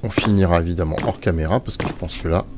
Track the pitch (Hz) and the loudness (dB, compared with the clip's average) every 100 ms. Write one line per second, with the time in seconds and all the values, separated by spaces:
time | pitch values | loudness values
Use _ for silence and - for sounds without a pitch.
0 | 120 - - 101 95 85 85 85 80 78 | -2 0 2 4 6 4 2 0 -2 0
1 | - - - 82 78 113 - - - - | -2 -2 0 0 2 0 -2 -6 -6 -4
2 | 82 - - 85 - | -8 -6 0 0 -2